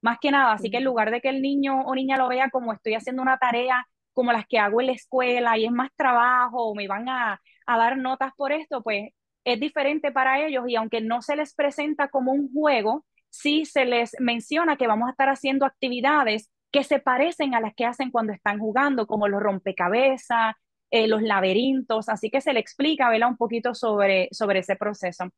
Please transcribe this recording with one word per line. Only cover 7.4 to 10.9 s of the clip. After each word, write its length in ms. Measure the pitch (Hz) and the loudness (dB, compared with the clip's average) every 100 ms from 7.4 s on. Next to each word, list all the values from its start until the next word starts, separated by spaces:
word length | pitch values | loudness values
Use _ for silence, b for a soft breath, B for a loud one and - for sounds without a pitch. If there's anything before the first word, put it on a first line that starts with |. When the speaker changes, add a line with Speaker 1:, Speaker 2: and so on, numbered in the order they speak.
| b b - | b b -2
Speaker 1:
a 120 | 233 | 2
dar 200 | 226 269 | 2 0
notas 360 | 254 262 262 - | -4 -2 -4 -4
por 160 | 277 | -4
esto, 320 | 294 311 269 | -4 -4 -8
pues 280 | 226 208 214 _ _ _ | -4 -4 -6 _ _ _
es 160 | - 240 | -4 -2
diferente 520 | 285 - 277 302 294 | -2 0 0 0 -2
para 340 | 262 262 269 311 | 0 2 2 0
ellos, 200 | 269 247 | -2 -2
y 80 | 233 | -2
aunque 260 | 226 | -2